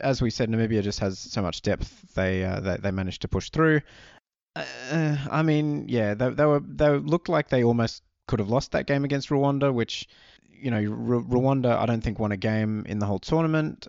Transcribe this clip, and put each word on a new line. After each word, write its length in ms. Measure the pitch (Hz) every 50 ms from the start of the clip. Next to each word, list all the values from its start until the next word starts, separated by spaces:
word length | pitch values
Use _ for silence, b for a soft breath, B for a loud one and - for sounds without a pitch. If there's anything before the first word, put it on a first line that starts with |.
as 220 | - 139 131 - 131
we 80 | 113
said, 180 | - - 123 110
Namibia 340 | 113 110 113 107 113 107 98
just 180 | 101 101 -
has 180 | 107 98 95 -
so 240 | - - - 110 98
much 180 | 87 80 -
depth. 540 | - 104 95 - - - - - - - _
They, 300 | - 95 92 95 92 92
uh, 160 | 92 92 101
they, 180 | 98 95 87 -
they 120 | - 101
managed 300 | 92 95 95 92 92 - -
to 60 | -
push 220 | - 95 - -
through. 320 | - 151 160 160 156 151 B B B B B B B B _ _ _ _ _ _ _
Uh, 600 | - 143 - 131 120 127 127 147 165 160 151 147 143 139 -
I 120 | - 151 160
mean, 420 | 160 151 151 151 147 147 147 -
yeah, 280 | - 123 117 110 101 104
they, 160 | 107 127 127
they 160 | 120 139 147
were, 160 | 151 147 143 -
they 220 | - - 143 151 147 147
looked 320 | 143 147 151 156 175 - -
like 220 | 170 151 143 -
they 120 | 139 127 120
almost 400 | 117 117 117 113 113 - - - _ _ _ _
could 120 | - 135 110
have 100 | 104 98
lost 240 | 117 139 - - -
that 140 | 160 -
game 180 | - 143 139 139
against 240 | 139 143 139 131 -
Rwanda, 440 | 147 139 139 139 139 139 143 139 131
which, 360 | 117 113 - - - - B B B B B B B _ _
you 200 | _ - 98 127
know, 100 | 117 107
Ru-, 440 | 104 104 107 117 117 113 123 120 -
Rwanda, 520 | 120 123 123 131 131 135 135 123 120 117
I 80 | - 110
don't 160 | 113 120 113
think 180 | 110 120 101 92
won 140 | 110 104 101
a 60 | 98
game 460 | 104 110 110 110 110 107 107 107 - -
in 100 | 104 107
the 60 | 101
whole 140 | 101 101 95
tournament. 680 | - - 156 160 165 160 156 156 156 156 160 - -